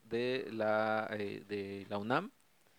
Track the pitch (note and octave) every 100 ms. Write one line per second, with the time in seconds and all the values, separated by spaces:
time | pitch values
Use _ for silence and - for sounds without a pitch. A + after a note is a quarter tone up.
0 | - - B2 B2+ - A2 G#2+ G#2+ A2 A2
1 | G#2+ G#2 G2+ G#2+ - G#2 G2 G2 F#2+ G#2
2 | G#2+ C#3 G#3 - _ _ _